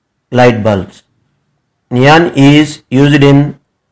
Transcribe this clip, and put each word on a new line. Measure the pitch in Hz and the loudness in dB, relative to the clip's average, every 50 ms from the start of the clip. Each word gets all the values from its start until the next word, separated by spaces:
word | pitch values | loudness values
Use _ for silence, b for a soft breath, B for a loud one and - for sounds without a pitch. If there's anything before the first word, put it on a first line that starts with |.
| _ _ _ _ _ _ | _ _ _ _ _ _
light | 123 123 123 123 113 107 | -2 0 0 0 0 -2
bulbs. | 101 110 104 95 90 - - - _ _ _ _ _ _ _ _ _ _ _ _ _ _ _ _ _ _ | -4 -4 -4 -4 -6 -10 -16 -20 _ _ _ _ _ _ _ _ _ _ _ _ _ _ _ _ _ _
Neon | 120 123 131 143 156 165 175 - - | -4 -2 0 2 2 0 0 -2 -2
is | 143 135 143 147 147 151 147 - - _ _ | 0 2 2 2 2 0 -2 -6 -16 _ _
used | 127 131 143 143 147 143 139 | -2 0 0 0 2 2 2
in | 139 139 139 143 151 - - _ _ _ _ _ _ | 2 2 2 0 -2 -8 -14 _ _ _ _ _ _